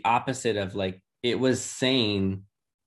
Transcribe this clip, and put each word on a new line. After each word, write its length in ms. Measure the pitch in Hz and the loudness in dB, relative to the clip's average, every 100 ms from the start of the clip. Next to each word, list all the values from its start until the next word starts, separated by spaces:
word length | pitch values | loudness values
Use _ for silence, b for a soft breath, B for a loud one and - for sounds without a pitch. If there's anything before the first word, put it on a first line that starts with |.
| - | 0
opposite 500 | 120 - 127 117 104 | 0 0 -4 -2 -2
of, 200 | 95 101 | -2 -2
like, 260 | 95 92 _ _ | -4 -4 _ _
it 140 | 120 107 | -2 2
was 240 | 131 127 | 2 2
saying, 840 | - - 131 135 107 101 98 95 98 _ _ _ | -2 -2 2 2 2 0 0 -2 -10 _ _ _